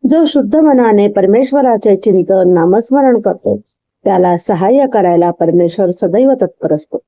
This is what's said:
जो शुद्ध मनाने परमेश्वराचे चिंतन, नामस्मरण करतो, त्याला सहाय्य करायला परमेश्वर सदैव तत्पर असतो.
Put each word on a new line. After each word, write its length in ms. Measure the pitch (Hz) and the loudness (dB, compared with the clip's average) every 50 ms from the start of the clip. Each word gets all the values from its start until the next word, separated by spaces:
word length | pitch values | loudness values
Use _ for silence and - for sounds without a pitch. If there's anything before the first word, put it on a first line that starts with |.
| - 262 | 0 0
जो 140 | 262 320 330 | 2 2 2
शुद्ध 300 | 302 - 285 269 202 202 | 2 0 -2 -2 0 0
मनाने 520 | 311 320 311 277 254 247 226 208 208 202 202 | 2 2 2 2 2 2 2 2 2 2 0
परमेश्वराचे 880 | 202 202 185 190 202 233 269 262 269 285 277 262 233 220 - 220 196 | 0 0 0 2 2 2 0 0 0 0 0 0 0 0 0 0 0
चिंतन, 540 | 190 - 220 196 190 175 - 190 190 185 175 | 0 0 0 0 0 0 0 0 0 2 2
नामस्मरण 680 | 180 175 165 170 185 214 226 - 262 285 277 262 247 220 | 2 2 2 2 0 0 0 0 -2 0 2 2 0 0
करतो, 380 | 208 202 180 - _ - 202 208 - _ _ _ _ _ _ _ _ | -2 -4 -6 -4 _ -6 -6 -6 -8 _ _ _ _ _ _ _ _
त्याला 320 | - 196 185 180 180 175 170 | -2 0 0 0 0 0 -2
सहाय्य 480 | - - 208 165 185 196 247 277 277 269 254 | -4 -6 -4 -2 0 0 2 0 0 0 0
करायला 380 | 220 196 180 175 170 175 175 | 0 0 2 2 0 0 -2
परमेश्वर 580 | 170 _ 165 165 165 170 175 170 170 - 196 175 | -2 _ -4 -2 0 0 0 -2 -2 -2 -4 -4
सदैव 440 | 180 - - 180 170 214 254 269 269 262 | -2 -4 -4 -2 0 0 0 0 0 0
तत्पर 320 | 220 170 - _ - 156 151 | -2 -6 -6 _ -6 -4 -4
असतो. 240 | 151 - _ - - _ | -4 -6 _ -12 -12 _